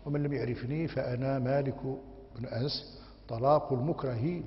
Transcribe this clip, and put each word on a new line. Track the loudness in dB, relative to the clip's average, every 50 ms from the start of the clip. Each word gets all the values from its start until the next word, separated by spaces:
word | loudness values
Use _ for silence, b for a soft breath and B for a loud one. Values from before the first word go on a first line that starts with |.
| -6
ومن | -2 0 0 2
لم | 2 0
يعرفني | 0 0 0 -2 -2 -2 -2 -2 0 0 0
فأنا | 0 -2 0 0 0 0 2 2 2 2
مالك | 2 2 4 2 2 2 -2 -2 -2 -4 -4 -4 -8 -12 -16 -16 -18 -16 -10
بن | -8 -6
أنس، | -4 -2 0 0 0 -2 -4 -8 -10 B B B B B B B -8
طلاق | -4 2 6 6 6 6 6 4 0
المكره | 2 2 0 0 0 0 -2 0 0 0 0 0 -2 -4